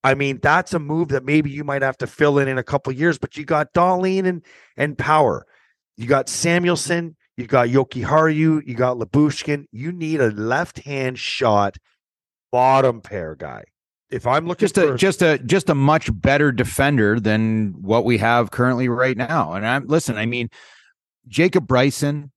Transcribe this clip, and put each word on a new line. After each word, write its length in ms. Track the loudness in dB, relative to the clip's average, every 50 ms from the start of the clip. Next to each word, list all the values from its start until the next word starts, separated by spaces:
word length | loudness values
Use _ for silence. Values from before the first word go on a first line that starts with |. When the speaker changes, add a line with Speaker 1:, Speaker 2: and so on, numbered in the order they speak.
| 2
Speaker 1:
I 120 | 2 0
mean, 240 | 2 0 -4 -4 0
that's 320 | 2 2 2 2 0 -2 -6
a 60 | -6
move 300 | -4 -2 -2 -2 -2 -2
that 140 | -2 -4 -2
maybe 280 | 2 2 2 2 0
you 120 | -6 -8 -6
might 180 | -6 -2 0
have 160 | 0 -2 -2 _
to 80 | -8
fill 320 | -10 0 2 2 4 4 2
in 80 | 0
in 100 | 0 -2
a 60 | -4 -4
couple 280 | -2 -4 -4 -4 -4
of 80 | -4 0
years, 180 | 0 0 0
but 200 | -2 -6 -10 -10
you 80 | -14 -4
got 280 | -2 -2 -2 -2 0 _
Dahlin 520 | 2 2 2 2 0 0 -2 -2 0 -2
and, 180 | -2 -4 -4 _ _ -20 -20 _ _ _
and 220 | -4 -4 -4 -2
Power. 480 | -4 0 2 4 4 4 2 0 -2 -8 _ _ _ _ _ _ _ _ _ _
You 100 | -14 -4
got 220 | -2 -2 -2 -2 -4
Samuelson, 880 | -6 -4 -2 0 0 0 0 0 -2 -2 -2 -4 -4 -4 -4 -8 -14 _ _ _ _
you 100 | -14 -4
got 220 | 0 2 2 2 4
Jokiharju, 960 | 2 0 0 _ -6 -8 -4 2 2 4 4 4 2 2 2 2 2 0 -4
you 100 | -6 -4
got 220 | -2 0 -2 0
Lyubushkin. 680 | -4 -6 -2 2 2 2 2 0 -4 -4 -6 -6 -6 -6 _
You 200 | -14 -12 -10 -10
need 300 | -8 -8 -6 -4 0 0
a 100 | 0 0
left-hand 880 | 0 -2 -4 -2 -2 -2 -4 -6 -10 -18 -12 -8 -6 -4 -4 -6 -6 -8
shot 580 | -10 -10 -6 0 2 2 4 4 2 0 _ -10 _ _ _ _ _ _ _ _ _ _ _ _ _ _
bottom 500 | 0 2 4 4 4 4 4 2 0 -2
pair 340 | -10 -10 -10 -8 -8 -8 -10
guy. 300 | _ -14 -14 -14 -16 -20 _ _ _ _ _ _ _ _ _
If 160 | -10 -6 -2
I'm 220 | 0 -2 0 -2
looking 180 | -4 -2 -2 -2
Speaker 2:
Just 120 | 0 2
a, 100 | 2 2
Speaker 1:
for 100 | 2 2
Speaker 2:
just 240 | 2 2 0 2 2
a, 160 | 2 2 2
just 320 | 0 0 0 0 0 2 0
a 60 | 0
much 340 | 2 4 2 2 2 0 -4
better 400 | -6 0 2 2 4 4 4 2
defender 680 | 2 0 -2 -2 0 0 0 2 2 4 4 2 2 2
than 560 | 2 0 0 2 0 0 0 0 -2 -2 -6 -8
what 220 | -2 0 2 2 4
we 140 | 2 0
have 340 | 2 2 2 2 2 0 -2
currently 380 | -2 -2 0 0 0 0 -2 -2
right 260 | 0 0 0 -2 0
now. 380 | -4 -4 -4 -2 -2 -2 -2 -4
And 120 | -4 -2
I'm, 220 | -2 -2 -2 -2
listen, 300 | 0 0 0 0 -2 -4
I 80 | -4 -4
mean, 240 | -4 -2 -4 -6 -6 _ -18 -20 -20 -20 _ _ _ _ _ _ _ _ _ _
Jacob 380 | -6 0 2 2 4 2 0 0
Bryson 680 | 2 2 4 4 2 0 -2 -4 -4 -4 -6 -10 -14 _